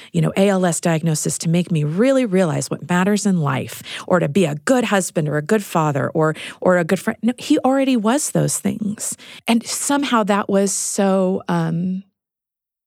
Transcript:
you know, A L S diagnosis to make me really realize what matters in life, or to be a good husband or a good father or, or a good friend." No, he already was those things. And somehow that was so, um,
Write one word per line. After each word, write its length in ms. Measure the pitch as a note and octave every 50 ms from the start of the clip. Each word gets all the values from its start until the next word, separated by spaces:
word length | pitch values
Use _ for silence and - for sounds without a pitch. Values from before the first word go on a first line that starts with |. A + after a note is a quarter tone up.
| - -
you 80 | - E3+
know, 120 | D#3 D#3+ -
A 120 | G3 G3 G3+
L 160 | F#3+ F#3 F#3
S 160 | F3 E3 -
diagnosis 580 | - F3 E3 D#3 D#3+ E3 D3+ - - E3 D3 -
to 100 | - E3
make 220 | E3 F3+ E3 -
me 140 | F3 D3+ D3
really 420 | D3 D#3 F#3 A#3+ C4+ C4+ C4 B3+
realize 440 | G#3+ F3+ F#3+ F#3 D#3+ C#3+ C#3+ C3+ -
what 180 | - - - -
matters 380 | F3+ F3+ F#3 G3+ G#3 G3 -
in 140 | G3+ F#3+ E3+
life, 420 | D3 C#3 C3 B2 - - - - - - - - - -
or 100 | F#3 F3
to 100 | E3 D#3
be 160 | C#3+ - E3+
a 100 | D3 D3
good 300 | D3+ - - C4+ B3 A3+
husband 440 | G3 G#3 G3 F3+ - - F3+ D#3 D3+
or 80 | D3
a 60 | D3+
good 200 | D3+ - G#3+ G#3+
father 480 | G3 - - F3 D#3 D3+ C#3 C3+ C3 -
or, 240 | - E3 D#3 D#3 D#3 - - - - -
or 180 | - F#3 F3+ F3
a 60 | E3+
good 140 | D#3+ G3 -
friend." 200 | - A3 - -
No, 100 | - A#3 B3 -
he 200 | - - D4 -
already 360 | - C4 C4+ C#4 C4+ C4+ B3+
was 340 | A#3 G3 A3 B3 D4+ - -
those 280 | - E3 D3 D3+ - -
things. 580 | - G3 G3+ - - G3+ G#3+ - - - - - - - - - -
And 180 | - A#3 A#3 -
somehow 580 | - - - - - C#4 C#4+ C#4+ B3 B3 A3+ G#3+
that 240 | F#3+ G#3 G3+ - -
was 240 | G3+ G3 G3+ G3
so, 720 | - - - - - - G3 G3 F#3+ F#3+ F#3+ F#3 F#3+ G3 - -
um, 540 | F3 E3+ E3 D#3+ E3 E3 F3+ F#3 F#3 F#3+ - _ _ _ _ _ _ _ _ _ _ _ _ _ _ _ _